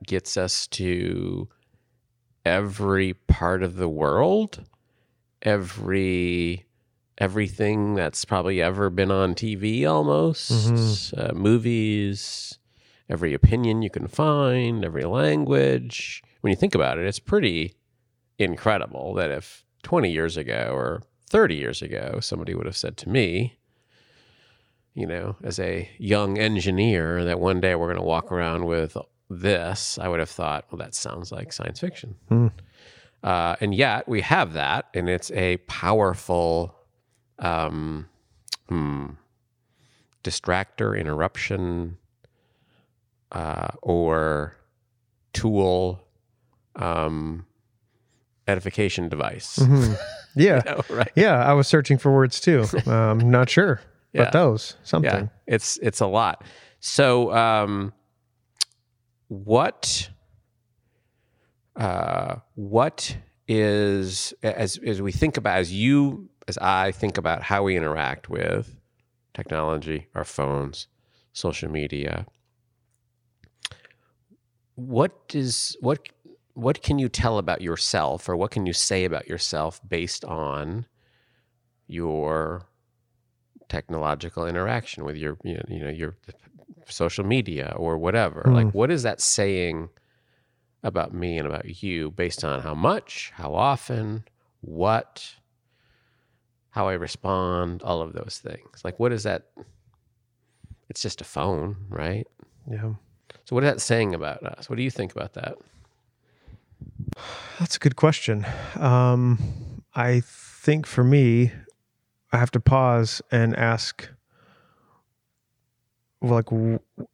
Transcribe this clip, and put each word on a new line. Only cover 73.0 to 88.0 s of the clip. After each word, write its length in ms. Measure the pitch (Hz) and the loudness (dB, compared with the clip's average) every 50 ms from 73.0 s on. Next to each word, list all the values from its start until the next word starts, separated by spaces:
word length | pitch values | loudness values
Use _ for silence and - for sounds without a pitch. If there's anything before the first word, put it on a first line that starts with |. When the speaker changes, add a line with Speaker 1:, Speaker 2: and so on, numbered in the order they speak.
| _ _ _ _ _ _ _ _ _ _ _ _ - - - _ _ - _ _ _ _ _ _ _ _ _ _ _ _ _ _ _ _ _ | _ _ _ _ _ _ _ _ _ _ _ _ -18 -18 -18 _ _ -20 _ _ _ _ _ _ _ _ _ _ _ _ _ _ _ _ _
Speaker 1:
what 560 | - 123 131 123 117 151 196 - _ _ - - | -14 -10 -4 0 0 0 0 0 _ _ -8 -4
is, 420 | 147 131 127 117 - - - - - | -4 -2 -2 -2 -4 -4 -6 -6 -4
what, 280 | - 131 151 - - - _ _ _ - - _ _ _ - | 0 0 0 0 -4 -16 _ _ _ -20 -20 _ _ _ -10
what 280 | - 117 131 127 - - | -4 -2 -2 -2 0 0
can 160 | - 147 139 | 0 0 2
you 100 | 135 120 | 0 -2
tell 300 | - - - 117 113 104 | -2 0 0 2 2 2
about 220 | 92 92 87 - | 0 0 -2 -2
yourself, 680 | 92 85 82 - - - - 90 76 67 67 - - - | -2 -4 -4 -2 -2 0 0 0 0 0 -2 -4 -4 -4
or 80 | 90 | -2
what 140 | 85 95 107 | -2 -2 -2
can 160 | - 110 95 | -2 -2 -2
you 60 | 90 82 | -2 0
say 320 | - - - 98 95 92 | 0 0 0 0 0 0
about 240 | 90 82 71 - - | 0 -2 -4 -6 -6
yourself 520 | - 85 - - - 78 78 80 - - - 90 | -6 -6 -4 -4 -2 -2 -4 -4 -6 -8 -10 -6
based 360 | 87 85 87 90 - - - | -4 -4 -4 -4 -6 -8 -8
on 600 | - 82 80 78 71 69 73 73 78 90 113 120 _ _ _ _ _ _ _ _ _ _ _ _ _ _ _ _ _ _ _ _ | -8 -6 -6 -4 -4 -4 -6 -6 -6 -6 -8 -8 _ _ _ _ _ _ _ _ _ _ _ _ _ _ _ _ _ _ _ _
your 800 | - - 85 85 82 76 78 76 76 80 80 78 78 85 90 90 _ _ _ _ _ _ _ _ _ _ _ _ _ _ _ _ _ _ - _ - | -14 -10 -6 -4 -4 -4 -2 -2 -2 -2 -2 -2 -4 -6 -10 -12 _ _ _ _ _ _ _ _ _ _ _ _ _ _ _ _ _ _ -20 _ -8
technological 760 | - 80 - - 85 80 76 76 76 73 87 85 - 85 85 | -8 -8 -6 -6 -6 -4 -2 -2 -4 -4 -6 -10 -8 -6 -6
interaction 600 | 85 85 87 92 107 120 117 - - - - 76 | -4 -4 -4 -2 -2 -2 -4 -6 -8 -12 -10 -10
with 120 | 73 76 | -10 -8
your, 200 | 76 78 76 76 - - | -6 -6 -8 -8 -8 -8
you 100 | - 85 | -10 -8
know, 80 | 82 80 80 | -8 -8 -10
you 100 | 92 85 76 | -10 -8 -8
know, 40 | 73 | -8
your 280 | 76 82 82 76 92 _ _ - - _ _ _ _ - - - - _ _ - | -8 -8 -8 -10 -10 _ _ -20 -20 _ _ _ _ -20 -20 -20 -20 _ _ -14
social 360 | - - 87 85 - - 98 | -6 -2 -2 -2 -2 -2 -2
media 480 | 98 123 127 113 - 82 71 65 80 80 | 0 0 0 0 -2 -4 -6 -6 -6 -6
or 200 | 82 82 82 82 | -4 -4 -2 -2
whatever? 460 | 80 | -2